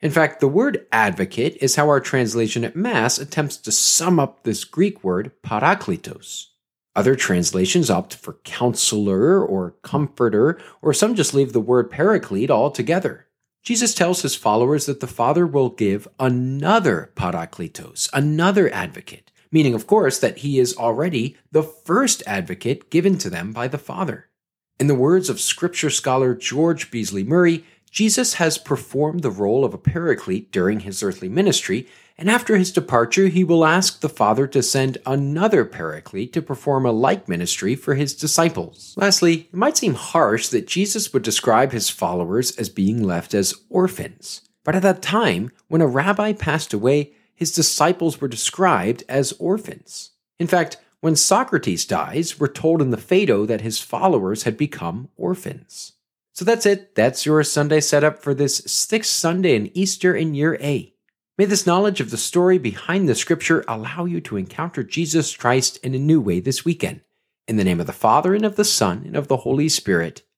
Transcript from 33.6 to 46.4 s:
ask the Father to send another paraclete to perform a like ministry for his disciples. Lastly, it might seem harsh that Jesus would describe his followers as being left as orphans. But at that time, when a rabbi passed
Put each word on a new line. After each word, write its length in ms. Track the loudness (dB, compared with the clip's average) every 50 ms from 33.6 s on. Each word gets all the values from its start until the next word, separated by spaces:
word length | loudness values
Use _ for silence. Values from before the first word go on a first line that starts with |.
| 4
ask 380 | 4 4 4 2 0 -4 -4
the 80 | -6 -6
Father 380 | -2 0 2 2 4 2 0 0
to 160 | 0 0 0
send 340 | 0 0 0 0 -2 -2 -6 _
another 580 | -4 -2 -2 -2 -2 -2 0 0 2 4 4 2
paraclete 720 | 2 -4 -10 -10 -10 -10 -10 -16 -12 -8 -8 -8 -4 -6
to 80 | -6
perform 460 | -6 -6 -10 -8 -4 -2 -2 0 0 0
a 40 |
like 380 | 0 2 2 0 0 0 -2 -6
ministry 460 | -4 -4 -2 -4 -6 -4 -2 -4 -4
for 180 | -4 -2 -2 -2
his 220 | 0 0 -4 -4
disciples. 800 | -6 -6 -2 0 2 2 2 0 -4 -8 -10 -10 _ -20 -16 -6 -2
Lastly, 440 | 2 2 4 4 4 2 2 2
it 120 | -2 _ -4
might 240 | 0 0 0 0 0
seem 160 | 0 -2 -2
harsh 540 | -4 -6 -2 0 2 2 2 2 0 -2 -2
that 180 | -2 -2 -2
Jesus 480 | -2 -2 -2 -2 -2 -2 -4 -6 -2 -4
would 80 | -4
describe 500 | -2 0 -4 -2 2 2 4 4 4 2
his 200 | 0 -4 -4 -4
followers 580 | -4 -4 -4 -4 -2 -2 -4 -2 -2 -2 -2 -2 -4 -6
as 100 | -10 -8
being 360 | -4 0 0 0 0 0 -2
left 320 | -2 -2 -2 -4 -2 -2
as 180 | 0 0 0 -4 -8 _ _
orphans. 720 | 0 0 0 0 -2 -4 -12 -14 -14 _ -16 -16 -16 -16 _ _ _ _ _
But 100 | -2 -2
at 80 | 2
that 220 | 4 2 2 2 -2
time, 480 | -2 -2 0 2 2 0 0 -4 -8 -10 _ _ _
when 140 | 0 2
a 40 | 2
rabbi 480 | 2 2 0 0 0 0 0 0 -2 -2
passed 400 | -2